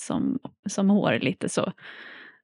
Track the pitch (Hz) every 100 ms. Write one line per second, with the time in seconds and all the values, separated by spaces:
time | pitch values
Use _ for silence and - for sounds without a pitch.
0 | - - 67 - - - 196 - 196 202
1 | - 113 131 - - - - - - -
2 | - - - -